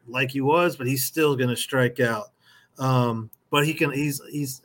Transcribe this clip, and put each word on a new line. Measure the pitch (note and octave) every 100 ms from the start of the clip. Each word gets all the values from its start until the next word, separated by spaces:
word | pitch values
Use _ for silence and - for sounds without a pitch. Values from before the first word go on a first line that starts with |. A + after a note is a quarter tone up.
| A#2+
like | B2 C3+
he | C#3
was, | C3+ E3 F3 -
but | B2
he's | C3
still | - - D3+ C3
gonna | B2+ A2+
strike | - C3+ B2 B2
out. | A#2+ A2 G#2 _ _ _ _ -
Um, | C3 B2+ A#2+ A2+ A2 _ -
but | C#3+ D3+
he |
can, | D#3+ D3+
he's, | C3+ D3 C#3 -
he's | D3 C#3 -